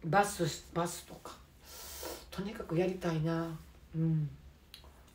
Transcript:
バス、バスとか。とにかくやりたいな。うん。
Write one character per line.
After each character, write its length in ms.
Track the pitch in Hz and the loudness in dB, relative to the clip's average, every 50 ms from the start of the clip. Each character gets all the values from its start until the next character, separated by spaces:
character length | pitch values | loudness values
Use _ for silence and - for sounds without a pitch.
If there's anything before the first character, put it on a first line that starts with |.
| - | -2
バ 200 | 160 170 202 202 | 4 6 6 6
ス、 420 | 202 - - 170 147 - - - - | 6 4 2 0 0 0 -2 -8 -4
バ 140 | - 170 175 | -2 0 0
ス 180 | 175 - - - | 0 -2 -6 -12
と 80 | - 165 | -14 -16
か。 180 | 156 - - - - - - - - - - - - - - - - - - - - - - | -14 -14 -14 -16 -16 -18 -20 -20 -20 -20 -18 -16 -14 -12 -12 -10 -10 -8 -8 -8 -10 -12 -8
と 120 | - - | -6 -4
に 100 | 196 208 | -4 -4
か 100 | 226 - | -4 -6
く 160 | - - 165 165 | -4 0 2 4
や 80 | 185 | 4
り 80 | 185 185 | 4 2
た 180 | 185 - 170 | 0 0 2
い 80 | 160 156 | 2 2
な。 360 | 156 165 165 165 165 165 165 160 - - - - - - - | 2 2 2 2 0 -2 -4 -8 -12 -14 -20 -20 -16 -6 -2
う 40 | 160 | 2
ん。 300 | 165 165 160 156 147 139 135 - - - - - - - - - - - - - - - - | 4 4 4 4 2 0 -4 -8 -16 -18 -20 -20 -20 -20 -20 -20 -20 -20 -20 -20 -20 -20 -20